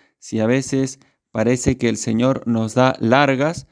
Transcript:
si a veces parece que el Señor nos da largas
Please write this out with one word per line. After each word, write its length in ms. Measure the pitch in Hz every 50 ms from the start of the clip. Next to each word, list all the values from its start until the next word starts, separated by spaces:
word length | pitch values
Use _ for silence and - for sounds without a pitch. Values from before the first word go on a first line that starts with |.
| _ _ _ _
si 220 | - - - 110
a 60 | 110
veces 540 | 113 123 135 131 - - 135 135 131 - - _ _ _ _ _ _
parece 460 | - 110 110 120 127 123 - 143 131 120
que 120 | 120 117
el 80 | 110 107
Señor 500 | - 117 110 113 123 131 135 - - 117
nos 280 | 117 113 110 110 -
da 200 | 123 127 131 131 -
largas 680 | - 110 120 139 147 139 135 127 143 156 175 - - _